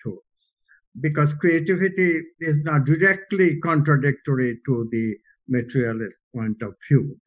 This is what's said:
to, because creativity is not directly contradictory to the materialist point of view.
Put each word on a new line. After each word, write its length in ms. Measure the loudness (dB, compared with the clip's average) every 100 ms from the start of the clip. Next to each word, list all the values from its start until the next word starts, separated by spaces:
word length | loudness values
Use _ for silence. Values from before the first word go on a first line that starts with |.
to, 180 | -14 -14 _ _ _ _ _ _ _ -6
because 320 | -4 0 0
creativity 880 | 0 0 0 0 0 0 0 0 0 -6 _
is 180 | -2 0
not 200 | 2 0
directly 760 | 2 2 2 0 -4 2 2 2
contradictory 960 | 0 2 4 2 2 -2 -2 -2 -2 -4 -4
to 220 | -4 -2
the 260 | -4 -4 -6 _ _ -4
materialist 680 | -4 -2 -2 -2 -4 -8 -12 _
point 260 | -8 -6 -6
of 120 | -10 -12 2
view. 280 | 2 2 -10